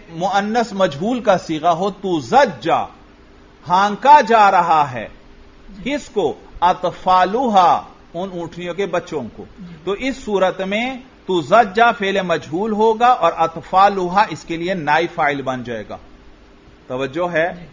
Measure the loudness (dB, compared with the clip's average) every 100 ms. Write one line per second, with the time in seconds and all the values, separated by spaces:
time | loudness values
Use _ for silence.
0 | -16 -6 -2 -2 0 -2 -2 0 -2 0
1 | -4 -2 2 0 0 -2 0 0 -2 -4
2 | -4 -4 2 4 4 0 -2 -2 -2 -12
3 | -20 -20 -20 -20 -20 -20 0 2 2 2
4 | 6 6 6 6 6 4 4 2 2 -4
5 | -12 -14 -20 -20 -20 -20 -20 -12 -6 -6
6 | -6 -2 -2 -4 -14 -2 0 0 -4 -4
7 | 2 4 4 0 2 4 4 4 -2 -20
8 | -14 -10 -8 -8 -10 -10 -10 -6 -4 -4
9 | -6 -8 -8 -14 -20 -18 -20 -12 -8 -6
10 | -6 -6 -4 0 0 -2 -6 -4 -6 -8
11 | -16 -20 -4 -4 2 4 4 4 2 2
12 | -2 -2 -2 -4 -2 -4 -4 0 0 2
13 | 2 4 0 0 -2 -4 -2 4 4 2
14 | -2 0 0 -4 -8 -6 -4 -4 0 0
15 | 0 -2 -2 -2 -6 -8 -8 -10 -10 -16
16 | -18 -20 -20 -20 -20 -20 -20 _ -10 -6
17 | -6 -4 -2 0 -2 -4 -18